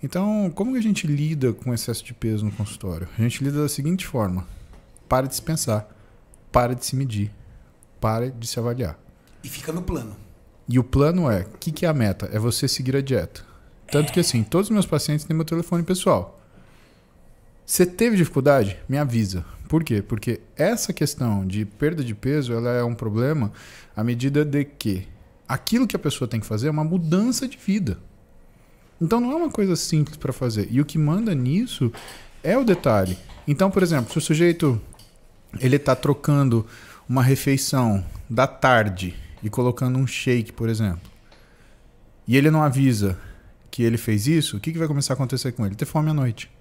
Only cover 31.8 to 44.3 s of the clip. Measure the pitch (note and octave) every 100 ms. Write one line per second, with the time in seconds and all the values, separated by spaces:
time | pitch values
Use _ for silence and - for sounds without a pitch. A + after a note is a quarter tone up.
31.8 | A#2+ - - - - - - A#3 A#3+ F3
32.8 | C#3 G#2+ F#2 F#2 - - - C#3+ F#3+ G3
33.8 | F3+ D#3+ A#2 - - D#3 F3 E3+ D3+ A#2
34.8 | - - - - - - - - C3 C#3
35.8 | C#3+ B2+ D3 C#3+ - C#3+ C#3 A#2 G#2+ -
36.8 | - - - B2+ B2+ C3+ - C3+ - C3+
37.8 | A#2+ G2 F2+ - - A#2 C3 - C#3 A#2+
38.8 | G#2 F2+ F#2 - - - G#2+ G#2 B2 A#2+
39.8 | B2+ B2+ C3+ - - B2 A2 - A2+ A2+
40.8 | G#2+ F2 - - - - - - - -
41.8 | - _ - - - B2+ C#3+ D#3 D3+ C3
42.8 | C3+ A2+ G2+ F2+ - - - - - -
43.8 | A#2 A#2 - G#2 A2+